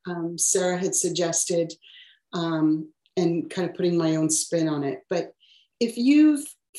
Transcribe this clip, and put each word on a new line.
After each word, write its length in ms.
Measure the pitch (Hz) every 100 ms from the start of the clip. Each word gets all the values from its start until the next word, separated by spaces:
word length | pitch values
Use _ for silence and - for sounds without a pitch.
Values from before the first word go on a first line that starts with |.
| -
um, 320 | 175 170 170
Sarah 400 | - 190 180 180
had 160 | 185
suggested, 800 | - 180 160 165 160 - 170 165 - - - - _ _
um, 560 | 180 165 160 156 156 156 _ _ -
and 340 | 170 170 151
kind 180 | - 175
of 80 | -
putting 220 | 180 170
my 180 | 165 160
own 140 | 156
spin 380 | 156 - 170 160
on 160 | 147
it. 200 | 139 - _
But 240 | 175 - - _ _ _ _
if 200 | 233 240
you've 480 | 247 294 302 285 - - _